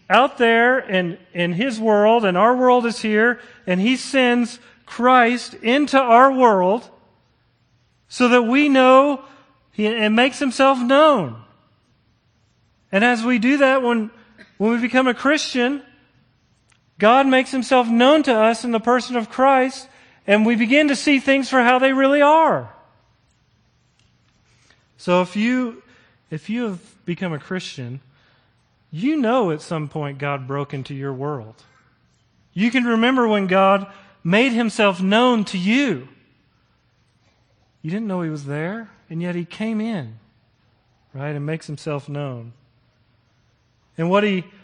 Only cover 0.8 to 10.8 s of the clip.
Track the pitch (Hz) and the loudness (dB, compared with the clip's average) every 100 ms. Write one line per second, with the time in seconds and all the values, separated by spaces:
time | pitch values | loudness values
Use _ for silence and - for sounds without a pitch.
0.8 | - 185 175 - _ 175 175 170 269 220 | -2 -4 -4 -8 _ -6 -4 -4 -6 -4
1.8 | 220 208 208 233 202 180 220 254 254 247 | 0 2 4 2 2 2 2 2 2 2
2.8 | 233 220 220 214 233 233 - - - 180 | 0 -4 -2 0 0 -2 -10 -12 -4 -2
3.8 | 214 254 - 269 247 240 226 - - _ | 0 -2 -2 0 2 0 -2 -8 -20 _
4.8 | - - 247 254 233 240 - - 220 269 | -14 -2 2 4 2 -2 -8 -8 -2 0
5.8 | 285 269 254 233 269 262 240 196 180 226 | 2 2 4 6 6 6 4 4 2 -2
6.8 | - _ _ _ _ _ _ _ _ _ | -6 _ _ _ _ _ _ _ _ _
7.8 | _ _ _ - 247 247 226 269 294 262 | _ _ _ 0 2 2 2 0 2 4
8.8 | 254 262 285 277 - - _ _ _ - | 6 6 4 -2 -10 -20 _ _ _ -6
9.8 | 214 226 214 220 262 - 277 233 269 262 | -4 -2 0 2 0 -2 -4 2 2 2